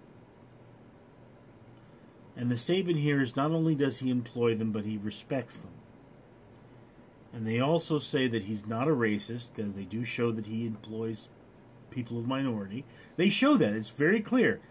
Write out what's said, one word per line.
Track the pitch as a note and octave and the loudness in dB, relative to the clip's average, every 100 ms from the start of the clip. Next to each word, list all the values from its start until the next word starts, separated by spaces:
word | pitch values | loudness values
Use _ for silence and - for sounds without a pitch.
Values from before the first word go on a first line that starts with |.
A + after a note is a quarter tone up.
| - - - - - - - - - - - - - - - - - - - - - - - - | -20 -20 -20 -20 -20 -20 -20 -20 -20 -20 -20 -20 -20 -20 -20 -20 -20 -20 -20 -20 -20 -20 -18 -4
And | A#2+ | -2
the | A#2+ | -2
statement | - F3+ F3+ D#3+ | 0 0 2 0
here | D3 C#3+ | 2 2
is | B2+ B2+ | 0 0
not | C#3+ | 0
only | E3 D#3+ D3+ | 2 2 2
does | C#3 - | 0 0
he | C3 | 0
employ | B2 A#2+ - A#2+ A2 | 0 -2 0 2 2
them, | A2 | 0
but | G#2+ G#2 | -2 -4
he | G#2+ | -4
respects | G#2 - - C3+ A#2 - | -6 -8 -4 -4 -4 -12
them. | - - - - - - - - - - - - - - - - - | -16 -18 -20 -20 -20 -20 -20 -20 -20 -20 -20 -20 -20 -20 -20 -20 -16
And | A#2+ A2 | -6 0
they | A2+ | 2
also | C3+ E3 E3 D3+ | 4 2 2 0
say | - D3 B2+ | 0 2 2
that | A2+ | 2
he's | G2 G#2+ G#2 | -2 -6 -4
not | A2+ C#3 | 0 2
a | |
racist, | C#3+ A#2 G#2 G2+ A#2+ - - | 2 2 0 -2 -8 -8 -8
'cause | G#2 G2 | -6 -6
they | F#2+ | -8
do | G#2+ | -6
show | A#2+ - A#2+ | -4 0 0
that | A2 G#2 | 0 -4
he | A2+ A#2 | -4 -4
employs | G#2+ G#2+ A2 A2+ A2 - - - - - - - | -6 -10 -8 -6 -8 -12 -20 -20 -20 -20 -20 -12
people | B2+ A#2+ A#2+ | -10 -6 -6
of | A#2 | -2
minority. | C3 C3+ A2 G2 G#2+ - - - - | 0 0 -2 -4 -8 -10 -18 -10 0
They | F#3+ | 2
show | - C4+ C#4+ | 4 6 6
that. | A#2+ | 4
It's | G#2+ A2 | 2 -4
very | - D3 A3 | 0 4 4
clear. | G#3+ B3+ F3 G#2 - | 2 2 4 2 -6